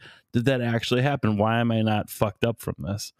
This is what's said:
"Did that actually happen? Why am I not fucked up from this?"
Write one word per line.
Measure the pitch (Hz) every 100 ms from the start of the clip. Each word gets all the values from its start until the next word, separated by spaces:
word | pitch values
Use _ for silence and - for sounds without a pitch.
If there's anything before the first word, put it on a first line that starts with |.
| - - _
"Did | 120 120
that | 131
actually | 117 117 - 123
happen? | 135 143 - 104
Why | 107 117
am | 120
I | 113
not | 110 107 -
fucked | - 110 -
up | 117 113
from | - -
this?" | - 104 - -